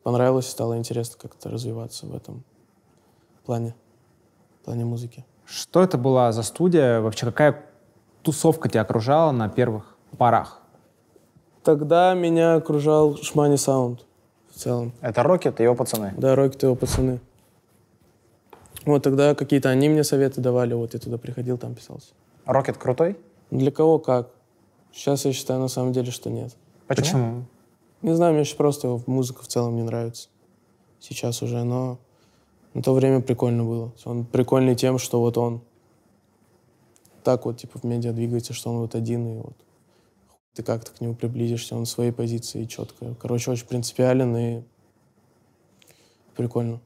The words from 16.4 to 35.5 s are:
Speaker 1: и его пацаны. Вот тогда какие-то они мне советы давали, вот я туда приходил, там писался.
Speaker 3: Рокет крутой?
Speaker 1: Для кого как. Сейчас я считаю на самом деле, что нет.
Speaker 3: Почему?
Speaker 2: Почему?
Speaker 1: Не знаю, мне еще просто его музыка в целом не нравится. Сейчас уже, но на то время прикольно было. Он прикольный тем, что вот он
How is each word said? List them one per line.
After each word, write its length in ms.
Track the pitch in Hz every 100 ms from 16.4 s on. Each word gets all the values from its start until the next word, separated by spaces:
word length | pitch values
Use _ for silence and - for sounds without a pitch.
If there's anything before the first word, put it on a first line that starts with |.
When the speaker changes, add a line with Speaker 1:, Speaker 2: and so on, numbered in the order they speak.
| 135 131
Speaker 1:
и 20 | 135
его 100 | 127
пацаны. 440 | 127 - 131 123 - _ _ _ _ _ _ _ _ _ _ _ _ - - - -
Вот 180 | 143
тогда 320 | 139 135 147 147
какие-то 320 | 135 143 135
они 200 | 131 147
мне 160 | 156 147
советы 340 | 139 135 135
давали, 340 | 127 123 120
вот 200 | 120 117
я 60 | 117
туда 160 | 120 117
приходил, 400 | 127 123 123 123
там 180 | 120 120
писался. 380 | - - - _ _ _ -
Speaker 3:
Рокет 320 | 131 135 -
крутой? 400 | - 123 165 202 _ _ _
Speaker 1:
Для 180 | 127 135
кого 300 | 135 156 156
как. 300 | 156 123 120 _ _ _ _ _ _
Сейчас 320 | - - 139 139
я 80 |
считаю 260 | 131 - 127
на 80 | 131
самом 240 | 131 127
деле, 180 | 127 123
что 200 | 120 117
нет. 260 | 117 117 - _ _ _
Speaker 3:
Почему? 160 | 135 143
Speaker 2:
Почему? 400 | 143 117 120 123 _ _ _ _ _
Speaker 1:
Не 140 | - 165
знаю, 160 | 170
мне 120 | 151
еще 120 | 147 -
просто 320 | 147 143 127
его 140 | 120 123
музыка 380 | 131 123 127
в 40 | -
целом 280 | 123 120 117
не 80 |
нравится. 460 | 117 117 117 117 - _ _ _ _ _ _ _
Сейчас 400 | - 127 120 117
уже, 220 | 120 120 120
но 320 | 123 127 123 _ _ _ _ _ _ _
на 80 | 127
то 120 | 131
время 260 | 131 135 131
прикольно 460 | 123 117 123 117 113
было. 260 | 117 113 - -
Он 180 | 120
прикольный 520 | 117 120 123 131 131 120
тем, 240 | 131 127
что 200 | - 120
вот 180 | 117 117
он 220 | 120